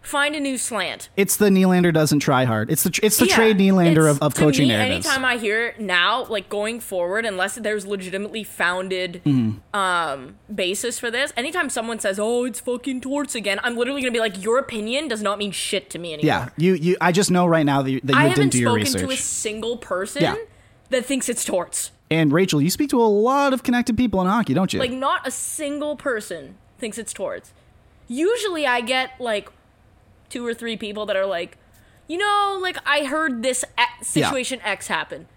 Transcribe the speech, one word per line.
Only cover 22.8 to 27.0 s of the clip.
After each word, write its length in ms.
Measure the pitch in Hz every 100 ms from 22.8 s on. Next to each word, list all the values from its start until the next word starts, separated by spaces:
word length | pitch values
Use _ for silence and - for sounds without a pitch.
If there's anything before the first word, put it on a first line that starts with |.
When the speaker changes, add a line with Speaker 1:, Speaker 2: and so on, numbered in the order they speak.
| 294
Speaker 2:
to 100 | 254
a 20 | 226
lot 440 | 208 226 277 285
of 80 | 262
connected 340 | - 240 240 226
people 240 | 247 190
in 60 | 180
hockey, 260 | 220 196
don't 200 | 135 190
you? 40 | -
Speaker 1:
Like, 100 | 254
not 340 | 254 269 359 269
a 40 |
single 640 | - - - 294 294 294 294
person 600 | 285 226 208 170 135 190 _ _
thinks 180 | 226
it's 160 | 220